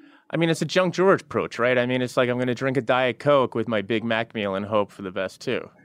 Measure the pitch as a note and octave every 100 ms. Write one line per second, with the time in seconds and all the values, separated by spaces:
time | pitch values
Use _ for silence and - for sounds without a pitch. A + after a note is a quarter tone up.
0 | - - _ D3+ E3 D#3 D3+ F#3 F#3 -
1 | F#3+ D#3+ - A2+ D#2+ - A#2+ B2 B2 B2+
2 | B2 - B2 B2 B2+ A#2+ C3+ C3 A2+ B2+
3 | B2+ A#2+ C#3+ C#3+ A#2+ A#2+ A2 A2 G2 A2+
4 | A2+ A2 A#2 A2+ G2+ F#2+ G2+ G#2+ G2+ -
5 | G2 G2 F#2 - - G#2 - _